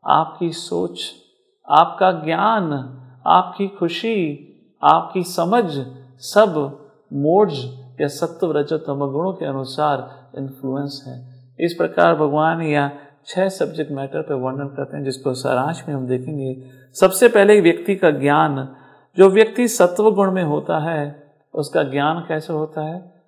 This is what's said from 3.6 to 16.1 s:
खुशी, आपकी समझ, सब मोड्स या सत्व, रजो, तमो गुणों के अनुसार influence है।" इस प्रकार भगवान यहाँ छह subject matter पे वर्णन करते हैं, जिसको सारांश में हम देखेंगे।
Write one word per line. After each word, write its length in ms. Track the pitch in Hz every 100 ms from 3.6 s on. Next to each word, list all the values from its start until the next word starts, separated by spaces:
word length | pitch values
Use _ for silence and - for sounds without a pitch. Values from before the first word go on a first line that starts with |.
| 196
खुशी, 800 | 202 170 170 226 220 160 143 - _ _ _
आपकी 400 | 147 160 165 185
समझ, 420 | 170 - 170 233 190 143 127 - - _
सब 600 | - 208 214 156 139 - - _ _
मोड्स 720 | 139 147 185 208 139 123 - - -
या 80 | 143
सत्व, 440 | - 165 165 180
रजो, 260 | 147 147 156
तमो 300 | - 139 139
गुणों 240 | 135 185
के 120 | 185
अनुसार 680 | 151 135 127 - 151 139 - - _ -
influence 680 | 135 131 131 135 143 139 131
है।" 260 | 127 - - _ _
इस 140 | 170
प्रकार 400 | 170 165 - 170
भगवान 480 | 160 151 147 160 165
यहाँ 300 | 160 147 143 139 - _
छह 240 | - - 190
subject 440 | 185 151 156 147
matter 300 | 139 135 156
पे 120 | -
वर्णन 320 | 139 127 135 139
करते 300 | 139 139 147
हैं, 80 |
जिसको 300 | 135 131 135
सारांश 500 | 127 127 127 139 170 -
में 60 |
हम 120 | 139
देखेंगे। 560 | 127